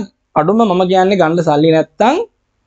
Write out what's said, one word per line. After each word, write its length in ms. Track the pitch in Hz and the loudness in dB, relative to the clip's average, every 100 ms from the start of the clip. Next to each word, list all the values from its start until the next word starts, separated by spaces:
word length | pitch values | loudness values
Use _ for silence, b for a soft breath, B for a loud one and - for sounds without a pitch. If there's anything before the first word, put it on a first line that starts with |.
| 202 _ _ | -4 _ _
අඩුම 260 | 160 156 220 | -4 0 0
මම 240 | 226 180 185 | 0 0 0
කියන්නේ 300 | 190 185 196 | 0 0 0
ගන්න 260 | 160 175 | 0 -2
සල්ලි 260 | 165 147 160 | -2 0 2
නැත්තම් 440 | 160 151 - 214 339 466 _ _ _ | 2 -2 -2 -2 -2 -6 _ _ _